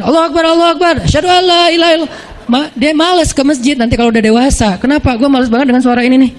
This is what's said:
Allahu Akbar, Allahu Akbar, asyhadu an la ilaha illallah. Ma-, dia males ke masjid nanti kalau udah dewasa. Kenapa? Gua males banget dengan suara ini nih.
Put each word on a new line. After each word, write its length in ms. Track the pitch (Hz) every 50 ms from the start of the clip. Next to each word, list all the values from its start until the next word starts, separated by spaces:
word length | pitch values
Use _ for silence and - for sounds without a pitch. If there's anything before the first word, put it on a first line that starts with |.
Allahu 220 | 185 196 285 330 330 330
Akbar, 100 | 285 330 320
Allahu 260 | 320 330 339 339 339 330
Akbar, 180 | 294 359 339 320 254 175
asyhadu 240 | - - 294 339 359
an 140 | 359 359 370
la 180 | 359 349 339 349 339
ilaha 220 | 330 339 330 339 320
illallah. 160 | 330 320 269 - - - - - - -
Ma-, 240 | - 233 262 302 311 - 240
dia 160 | 208 302 311
males 400 | 302 320 349 370 359 311 302 -
ke 80 | -
masjid 320 | 262 277 302 254 233 269 294
nanti 240 | 269 226 240 262 220
kalau 160 | 233 233 226
udah 80 | 226
dewasa. 560 | 214 220 220 240 254 277 262 - 233 208 185 180
Kenapa? 400 | - 254 285 302 285 277 254 220
Gua 80 | 254
males 240 | 285 277 254 247 247
banget 240 | 220 240 285 262 240
dengan 80 | 254
suara 240 | 254 254 240 240 240
ini 100 | 247 262
nih. 140 | 269 262 240 -